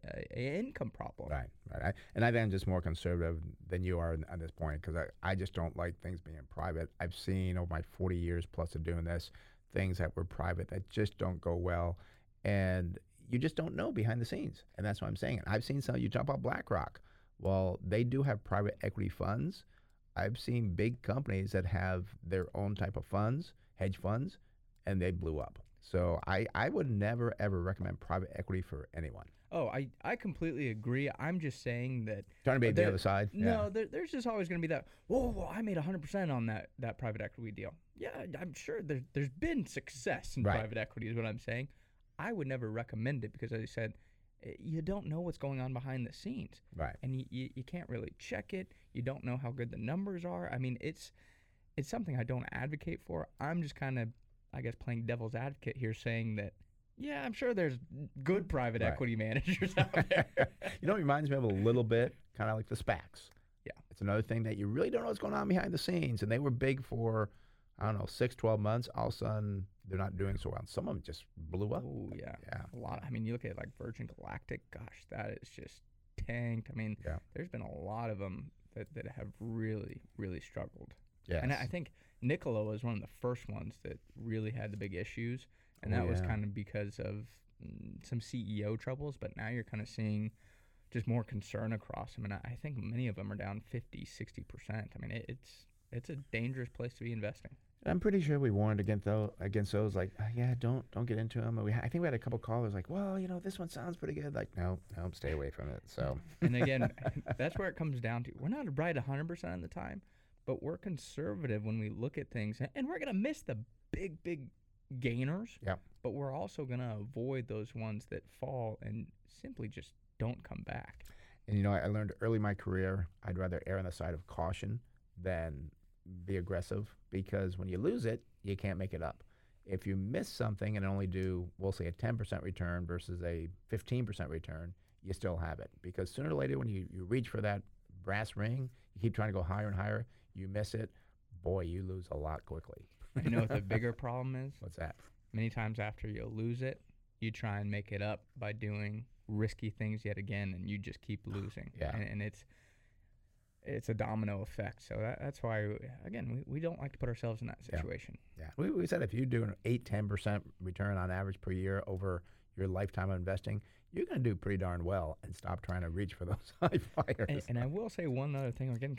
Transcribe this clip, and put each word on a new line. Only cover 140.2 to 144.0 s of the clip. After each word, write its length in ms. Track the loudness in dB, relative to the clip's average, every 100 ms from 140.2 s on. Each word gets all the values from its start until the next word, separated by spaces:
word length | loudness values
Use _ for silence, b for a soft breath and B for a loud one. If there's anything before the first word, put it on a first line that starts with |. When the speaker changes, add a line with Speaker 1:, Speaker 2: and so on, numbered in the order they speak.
| b -10
Speaker 2:
you 120 | -4
miss 260 | -2 0
it, 160 | -2 -4 b b b _ -6
boy, 180 | 0 2
you 220 | 2 -2
lose 240 | -2 -4 -4
a 60 | -4
lot 280 | -2 -4 -6
quickly. 420 | -8 -8 -14 -18 -18 -6 0
Speaker 1:
You 60 | 2
know 120 | 4
what 80 | 4
the 120 | 2
Speaker 2:
<laughs> 140 | 2 2
Speaker 1:
bigger 180 | 2
problem 420 | 0